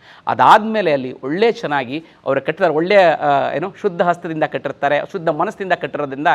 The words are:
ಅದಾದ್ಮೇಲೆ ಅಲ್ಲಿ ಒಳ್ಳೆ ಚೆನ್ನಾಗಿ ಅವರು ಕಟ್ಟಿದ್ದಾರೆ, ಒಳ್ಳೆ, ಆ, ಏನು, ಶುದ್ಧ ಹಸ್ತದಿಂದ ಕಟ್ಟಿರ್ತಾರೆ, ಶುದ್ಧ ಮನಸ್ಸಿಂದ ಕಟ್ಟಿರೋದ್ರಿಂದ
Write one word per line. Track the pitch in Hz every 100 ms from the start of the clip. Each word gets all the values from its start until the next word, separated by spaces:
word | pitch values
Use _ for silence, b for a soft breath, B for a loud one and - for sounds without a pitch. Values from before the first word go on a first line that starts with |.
| b b -
ಅದಾದ್ಮೇಲೆ | 117 127 208 214 220 175
ಅಲ್ಲಿ | 143 127 -
ಒಳ್ಳೆ | 135 170 226
ಚೆನ್ನಾಗಿ | 214 156 143 120 147 160 b -
ಅವರು | 135
ಕಟ್ಟಿದ್ದಾರೆ, | 135 160 180
ಒಳ್ಳೆ, | 151 175 202
ಆ, | 175 147 147 139 123
ಏನು, | 135 190 -
ಶುದ್ಧ | 208 175
ಹಸ್ತದಿಂದ | 175 170 175 160
ಕಟ್ಟಿರ್ತಾರೆ, | 147 143 139 135 139 143 -
ಶುದ್ಧ | 196 165
ಮನಸ್ಸಿಂದ | 151 190 - 190
ಕಟ್ಟಿರೋದ್ರಿಂದ | 170 147 147 143 135 165